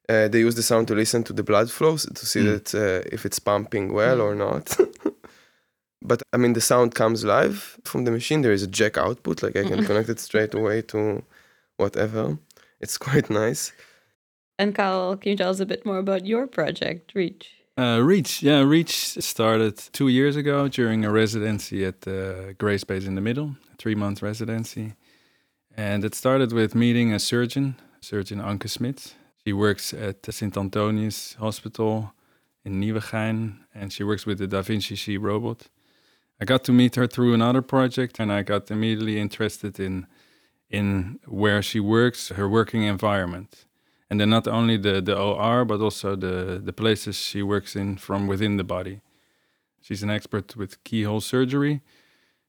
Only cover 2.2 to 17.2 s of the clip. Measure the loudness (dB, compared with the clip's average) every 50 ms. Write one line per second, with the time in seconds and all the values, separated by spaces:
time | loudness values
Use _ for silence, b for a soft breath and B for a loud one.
2.2 | -6 -2 0 2 2 2 2 0 -2 -4 -2 0 0 0 0 0 -2 -4 -8 -6
3.2 | -6 -6 -6 -4 0 0 0 0 0 -2 -4 -4 -2 -2 0 2 2 4 4 2
4.2 | 2 0 0 0 -2 -2 -2 -4 -4 -2 2 2 2 2 0 -6 -6 -6 -6 _
5.2 | -14 b b b b b b b b b b _ _ _ _ -8 -2 -2 -2 -2
6.2 | -2 _ 0 2 4 4 2 2 2 4 4 6 4 4 2 2 2 2 2 0
7.2 | 2 2 4 4 4 2 0 -4 -10 -14 -18 -16 -12 -6 -4 -2 0 0 0 0
8.2 | 0 0 0 2 4 4 2 2 0 -2 0 0 0 0 2 0 0 0 -2 -4
9.2 | -4 -6 -4 -2 -2 -2 -2 0 -2 0 0 0 0 2 2 0 0 -2 -4 -8
10.2 | -6 -2 0 0 0 0 0 -2 0 0 0 -2 -4 -4 -4 -2 -2 -2 -2 -4
11.2 | -8 b b b b b b b b b b -2 -2 -2 0 0 -2 -2 0 -2
12.2 | -2 -2 -4 -6 -8 _ b b b b b b -10 -10 -8 -8 -4 0 2 2
13.2 | 2 2 2 0 2 0 -2 -2 -6 -10 -12 b b b b b b b b b
14.2 | _ _ _ _ _ _ _ -2 -2 0 0 0 0 0 0 0 -2 -2 -4 -4
15.2 | -2 -2 0 0 0 0 0 -2 -2 -4 -6 -6 -4 -4 -4 -2 -2 0 -2 -2
16.2 | -2 -2 -2 -2 -2 -4 -4 -2 -2 -2 -2 -2 -4 -4 -6 -6 -10 -8 -4 -4